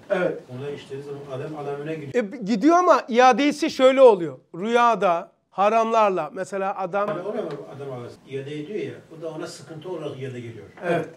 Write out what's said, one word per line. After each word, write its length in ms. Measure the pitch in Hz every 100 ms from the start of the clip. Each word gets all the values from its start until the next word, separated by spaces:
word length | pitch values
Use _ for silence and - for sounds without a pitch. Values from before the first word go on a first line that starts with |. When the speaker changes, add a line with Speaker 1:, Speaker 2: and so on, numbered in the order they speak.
| -
Speaker 1:
Evet. 320 | 185 175 - - 127
Speaker 2:
Onlar 180 | 143
işlediği 300 | 143 - 139
zaman 160 | 143 139 139
Adem 260 | 131 151 151
alemine 380 | 139 143 151 156
gidiyor. 380 | 135 240 202
Speaker 1:
E, 40 | 262
gidiyor 380 | 190 226 277 339
ama 260 | 359 269 -
iadesi 640 | 233 254 240 285 294 320
şöyle 320 | - 262 269
oluyor. 380 | 262 196 160 127 _ 165
Rüyada, 760 | 214 240 240 214 190 170 - _ _
haramlarla. 800 | - 202 226 226 226 214 180 151
Mesela 440 | 185 180 196 190 -
adam 320 | 185 196 208
Speaker 2:
Yani 120 | -
oluyor 220 | 185 233
mu 60 | 170 143 - 131
Adem 160 | 139
alemine? 200 | 127 120 - -
İade 320 | 135 135 151
ediyor 200 | 151 208
ya, 140 | 147 - - 156
o 40 |
da 80 | 160
ona 180 | 156 165
sıkıntı 420 | - - 160 180
olarak 320 | 165 151 131
iade 180 | 131 120
geliyor. 260 | 113 104 - -
Speaker 1:
Evet. 260 | 180 165 -